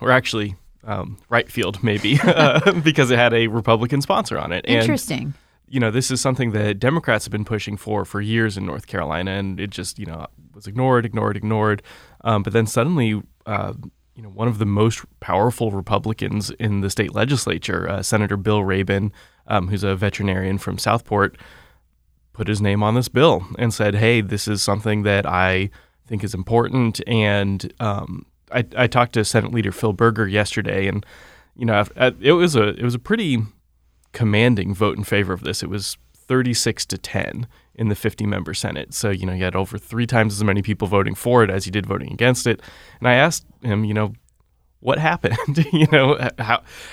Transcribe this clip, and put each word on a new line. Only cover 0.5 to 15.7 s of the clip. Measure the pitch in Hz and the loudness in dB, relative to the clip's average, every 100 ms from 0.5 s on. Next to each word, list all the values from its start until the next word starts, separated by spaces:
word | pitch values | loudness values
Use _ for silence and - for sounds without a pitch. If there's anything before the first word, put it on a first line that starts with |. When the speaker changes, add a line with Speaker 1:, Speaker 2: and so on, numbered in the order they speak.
| 98 - _ | -8 -18 _
Speaker 1:
um, | 110 101 - 101 - | -10 -8 -8 -12 -2
right | 117 - | 0 0
field, | - 104 - | -2 -4 -2
maybe, | 117 104 107 143 | -2 0 2 2
<laughs> | |
uh, | - 160 147 139 196 175 | 4 4 4 4 2 2
because | 156 151 127 | 2 2 4
it | 120 | 4
had | 120 | 4
a | 113 113 | 4 2
Republican | 113 110 113 123 143 | 0 2 2 2 -2
sponsor | 143 202 - - | 0 -2 -2 -4
on | 73 | -4
it. | 90 - | -4 0
And | 120 | 2
Speaker 2:
Interesting. | 226 - - 127 143 - _ _ _ | 2 0 -2 -6 -8 -10 _ _ _
Speaker 1:
you | 131 | -2
know, | 113 | 0
this | 113 127 | 0 0
is | 127 | 0
something | 139 127 120 | 0 0 0
that | 107 104 101 | 0 0 0
Democrats | 120 165 143 107 | 0 0 0 -2
have | - | -2
been | 104 | -6
pushing | 107 110 - 104 | -4 -4 -6 -8
for, | - 104 | -4 -4
for | 95 104 | -4 -4
years | 104 113 113 98 | -2 0 0 -2
in | 95 | -6
North | 71 - | -8 -8
Carolina, | - 76 80 95 | -6 -4 -4 -4
and | 95 98 95 | -4 -4 -6
it | 101 | -8
just, | - 85 - | -8 -10 -10
you | 98 | -12
know, | 80 71 _ - | -12 -14 _ -20
was | 104 101 | -20 -10
ignored, | 110 131 123 113 | -2 2 2 2
ignored, | 107 107 104 | -2 -2 -2
ignored. | 107 110 107 101 - - - - | -2 0 2 0 -4 -20 -20 -8
Um, | - 104 | 0 0
but | 101 | 2
then | 110 110 | 0 0
suddenly, | - 131 175 113 104 - _ - | 0 0 2 0 0 -6 _ -8
uh, | 101 95 - - - _ - | -6 -6 -10 -16 -20 _ -20
you | |
know, | 107 | -16
one | 98 117 | -4 -2
of | 107 | 0
the | 104 | 2
most | 101 113 - - - | 4 2 2 -8 -14
powerful | - 92 117 - 113 | -2 2 2 0 -2